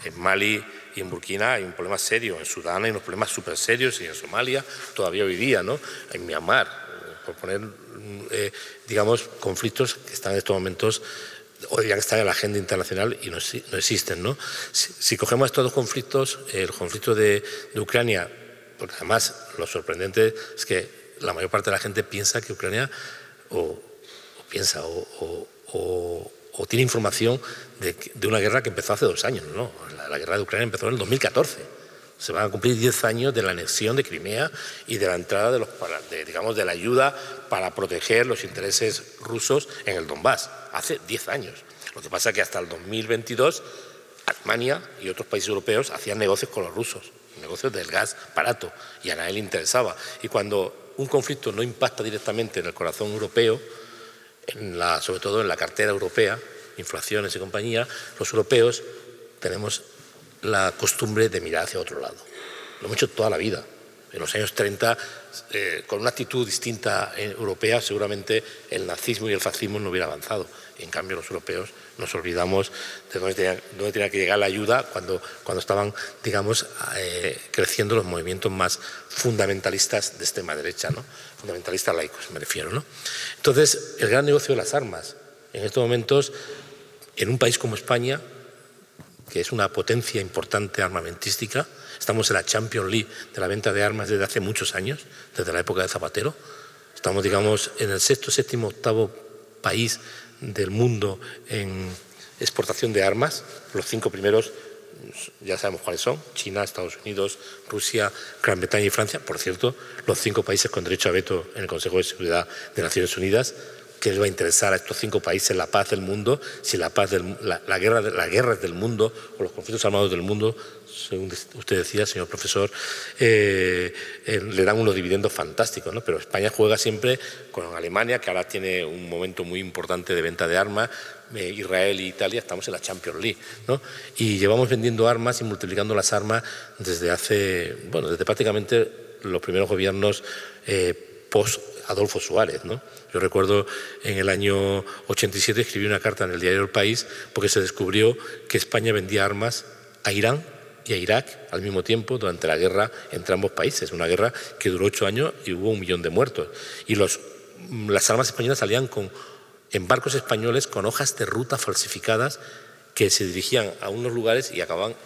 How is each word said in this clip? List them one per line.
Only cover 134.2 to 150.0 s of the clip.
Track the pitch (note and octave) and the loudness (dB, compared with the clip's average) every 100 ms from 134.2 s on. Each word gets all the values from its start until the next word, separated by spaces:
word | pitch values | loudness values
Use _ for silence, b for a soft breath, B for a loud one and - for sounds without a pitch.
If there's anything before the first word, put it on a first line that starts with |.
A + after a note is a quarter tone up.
| A2+ G2+ | 2 6
llevamos | G2 A2+ B2 | 6 6 6
vendiendo | B2 A#2 A2+ A2+ | 4 2 4 4
armas | A#2 A#2 A#2 | 6 2 0
y | |
multiplicando | A#2 G2+ F#2+ F#2+ G#2 | -2 -4 -2 -2 2
las | G#2 F#2+ | 2 4
armas | G#2 G#2 A2+ A2+ B B - | 2 2 0 0 B B -10
desde | F#2 E2+ E2+ | -4 0 2
hace, | F2 - G#2 G2 F#2 E2+ - - | 0 2 4 4 2 -2 -6 -4
bueno, | E2 D2+ | -2 0
desde | F2 F#2 | 0 2
prácticamente | G#2+ A2 G#2 G2+ A#2+ A2 - - - | 2 4 2 4 4 4 -2 -18 -12
los | G#2 F2 | -4 -2
primeros | - F#2 F#2+ | 0 2 2
gobiernos, | G2+ F#2+ G2 G2+ G2+ B B B B - | 4 2 4 2 2 B B B B -2
eh, | G2 F2+ E2+ - - - | 2 2 0 -8 -20 0
post | G#2+ G#2+ - - - - | 2 4 0 -6 -14 -4
Adolfo | G2 G2+ - | 0 2 0
Suárez, | - F#2 G#2+ D2 | 0 2 2 0
¿no? | F2+ A#2 - B B | -6 -8 -8 B B
Yo | F#2 | 0
recuerdo | F2+ G2 F#2+ G2+ G2 B B B | 2 4 6 4 2 B B B
en | - G2 | -4 0
el | F#2+ | 2
año | F#2+ G2+ G2 G2 G2 F#2 B - | 4 4 4 4 2 -2 B -4
ochenta | G2+ G2+ G2 | 0 2 2
y | |
siete | F#2 G#2+ | 2 2
escribí | A2+ G#2 G#2 | 0 0 0
una | G2+ | 2
carta | A2 G2+ | 0 0
en | F#2 | -2
el | F2 | 2
diario | F2+ G2 | 4 4
El | G2 | 4
País | A2+ G2+ A#2 - B B | 4 4 2 -2 B B
porque | - G2 | 0 2
se | - | 4
descubrió | F#2 - F#2 G2 A2 B2 B B - | 2 0 0 6 6 4 B B -2
que | A#2 | -2
España | - A#2 A2 | 0 0 2
vendía | G#2 F#2 G#2 | 0 2 2
armas | G2 G2+ A2+ A#2 - - - - | 2 2 -2 -2 -8 -18 -20 -6